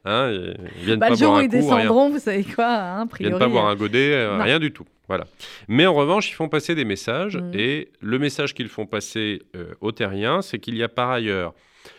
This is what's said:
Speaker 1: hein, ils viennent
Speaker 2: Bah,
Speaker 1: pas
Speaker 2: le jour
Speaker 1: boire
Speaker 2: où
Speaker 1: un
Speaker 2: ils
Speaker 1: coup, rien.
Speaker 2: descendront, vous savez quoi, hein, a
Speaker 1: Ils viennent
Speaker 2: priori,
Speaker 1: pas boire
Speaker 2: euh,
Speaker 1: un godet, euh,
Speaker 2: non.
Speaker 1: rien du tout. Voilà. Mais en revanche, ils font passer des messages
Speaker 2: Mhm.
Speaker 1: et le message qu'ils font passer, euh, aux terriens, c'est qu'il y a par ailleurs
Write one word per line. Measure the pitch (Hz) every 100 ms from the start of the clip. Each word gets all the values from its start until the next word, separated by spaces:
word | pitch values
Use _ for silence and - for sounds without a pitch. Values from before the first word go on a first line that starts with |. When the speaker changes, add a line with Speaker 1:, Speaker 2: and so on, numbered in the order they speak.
Speaker 1:
hein, | 98 113 131 98 90 92 87 85
ils |
viennent | 90 113
Speaker 2:
Bah, | 226
Speaker 1:
pas |
Speaker 2:
le | 226
jour | 302
Speaker 1:
boire | 294
Speaker 2:
où |
Speaker 1:
un |
Speaker 2:
ils | 269
Speaker 1:
coup, | 240 294
rien. | 240
Speaker 2:
descendront, | 220 233 285
vous | 294
savez | 220 196
quoi, | 196 - 233
hein, |
a | 226
Speaker 1:
Ils | 180 190
viennent | 233
Speaker 2:
priori, | - 202 -
Speaker 1:
pas | -
boire | 117 104
Speaker 2:
euh, |
Speaker 1:
un | 104
godet, | 104 120 143
euh, | 139 107 101
Speaker 2:
non. |
Speaker 1:
rien | 107 156
du | 151
tout. | - 80 _ -
Voilà. | 92 80 - - - -
Mais | 123 185
en |
revanche, | 147 143 202 -
ils |
font | - 160
passer | 151 147
des | 160
messages | 113 98 - 131 202 180
Speaker 2:
Mhm. | 175
Speaker 1:
et | 95 120 151 - _
le | 104 127
message | 143 135 143
qu'ils | - 110
font | - 104
passer, | 107 - 113 107 98 _
euh, | 90 82 82
aux | 107
terriens, | - 101 98 113 175
c'est | 185 110
qu'il | - 113
y |
a | 113
par | - 123
ailleurs | 127 107 95 87 - _ _ -